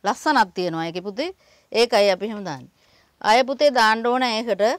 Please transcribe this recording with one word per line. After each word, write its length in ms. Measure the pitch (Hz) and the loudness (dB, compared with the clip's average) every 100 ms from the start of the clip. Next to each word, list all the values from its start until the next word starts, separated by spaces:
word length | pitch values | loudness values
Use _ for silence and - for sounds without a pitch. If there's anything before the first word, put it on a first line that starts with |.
ලස්සනක් 440 | 196 247 311 277 196 | -4 -2 0 2 0
තියෙනවා 320 | - 180 165 165 | -2 -4 -4 -6
ඒකේ 200 | 175 190 | -6 -10
පුතේ. 220 | 202 330 - _ _ _ | -8 -8 -10 _ _ _
ඒකයි 380 | 220 233 220 202 | 0 2 4 2
අපි 160 | 185 208 | 0 -6
එහෙම 160 | 208 | -8
දාන්නේ. 280 | 185 135 127 _ _ _ _ _ | -10 -12 -16 _ _ _ _ _
අය 200 | 202 233 | 2 2
පුතේ 260 | 262 269 294 | 2 2 2
දාන්න 360 | 247 220 220 233 | 4 2 2 0
ඕනේ 260 | 247 247 | 0 0
ඒකට 280 | 220 233 190 214 | -2 -4 0 0